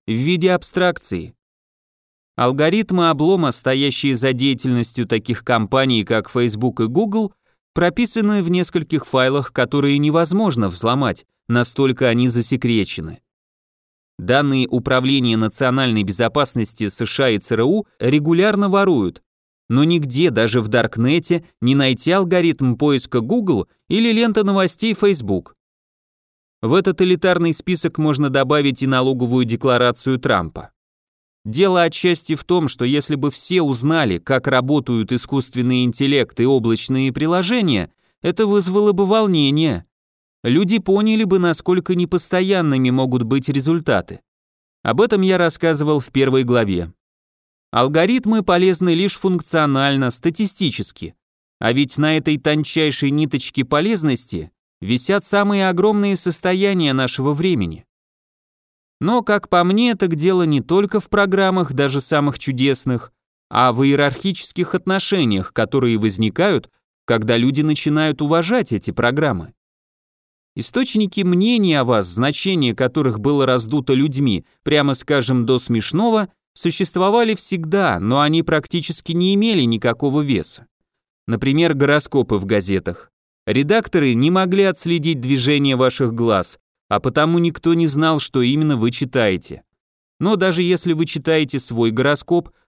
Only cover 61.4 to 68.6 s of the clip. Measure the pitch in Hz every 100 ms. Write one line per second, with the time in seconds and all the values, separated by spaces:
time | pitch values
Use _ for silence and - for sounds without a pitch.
61.4 | 190 190 156 131 139 135 - 151 143 -
62.4 | - 127 139 131 131 123 - _ _ _
63.4 | - - 127 117 139 139 143 127 196 180
64.4 | - - 175 180 - 190 - 196 127 98
65.4 | 92 - 110 135 123 110 110 101 110 -
66.4 | 196 143 - _ _ _ - 117 110 117
67.4 | 123 139 151 151 151 151 156 139 147 165
68.4 | 170 247